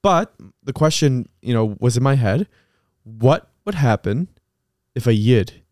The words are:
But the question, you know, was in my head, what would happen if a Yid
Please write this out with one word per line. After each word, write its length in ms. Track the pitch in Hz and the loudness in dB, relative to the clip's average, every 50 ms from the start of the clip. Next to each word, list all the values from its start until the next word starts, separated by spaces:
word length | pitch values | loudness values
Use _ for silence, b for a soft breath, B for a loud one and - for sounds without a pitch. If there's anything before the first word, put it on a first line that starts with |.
But 320 | - 196 185 170 214 - _ _ - 98 _ _ | 2 2 0 0 -2 -4 _ _ -20 -20 _ _
the 120 | _ - 135 | _ -12 -4
question, 520 | - 156 156 160 - 160 143 131 123 117 _ _ _ | -2 -2 0 0 0 0 0 0 0 -4 _ _ _
you 140 | _ 120 123 | _ -4 -2
know, 200 | 113 110 110 101 - | 0 0 -2 -4 -2
was 160 | - 120 107 | -2 0 0
in 60 | 123 | 2
my 140 | 131 139 139 | 0 2 2
head, 300 | 135 120 98 98 143 202 _ _ _ _ _ _ _ _ _ _ _ | 2 2 0 0 -2 -2 _ _ _ _ _ _ _ _ _ _ _
what 460 | _ 110 113 110 113 131 151 170 - _ _ _ _ | _ -20 -12 0 2 2 2 2 -2 _ _ _ _
would 100 | 202 202 | -10 -4
happen 520 | 165 139 123 110 98 - 87 104 135 175 - _ _ _ _ _ _ _ _ _ _ _ _ _ | 0 0 0 0 0 -2 -4 -4 -4 -6 -8 _ _ _ _ _ _ _ _ _ _ _ _ _
if 120 | 131 - | -4 0
a 80 | 120 113 | 0 0
Yid 480 | 107 104 117 123 110 92 - - - _ _ | 2 2 2 2 2 2 -2 -8 -20 _ _